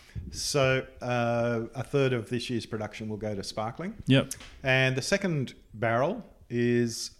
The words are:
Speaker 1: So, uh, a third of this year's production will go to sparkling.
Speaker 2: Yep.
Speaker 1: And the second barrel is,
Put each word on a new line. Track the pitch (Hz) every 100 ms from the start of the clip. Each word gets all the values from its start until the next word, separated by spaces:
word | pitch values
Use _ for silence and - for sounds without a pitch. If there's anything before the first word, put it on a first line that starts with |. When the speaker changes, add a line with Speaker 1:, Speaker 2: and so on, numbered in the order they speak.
| - - -
Speaker 1:
So, | - - 147 131 131 - -
uh, | 123 123 120 117 117 117 113
a | 131
third | - 143 131
of | 123 104
this | 123 -
year's | 117 -
production | 110 104 - 110
will | 107
go | 107
to | 101
sparkling. | 92 - 107 - 180 226 -
Speaker 2:
Yep. | 131 - - - -
Speaker 1:
And | 135 131 131 131
the |
second | - 196 190 151 123 - -
barrel | 110 113 117 147 233 - - -
is, | 120 120 120 120 113 - -